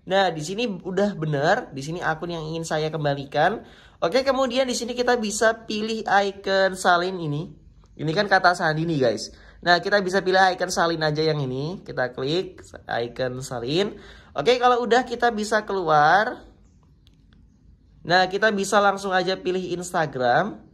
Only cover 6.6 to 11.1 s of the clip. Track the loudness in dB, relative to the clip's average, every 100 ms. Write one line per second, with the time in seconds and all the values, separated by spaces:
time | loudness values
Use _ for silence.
6.6 | 2 2 2 2 2 -4 -6 -6 -8 -16
7.6 | -20 -20 -20 -6 -2 0 2 4 4 2
8.6 | 0 0 0 2 2 0 -6 -16 -20 -4
9.6 | 2 2 2 0 2 0 2 4 4 2
10.6 | -2 0 0 0 -2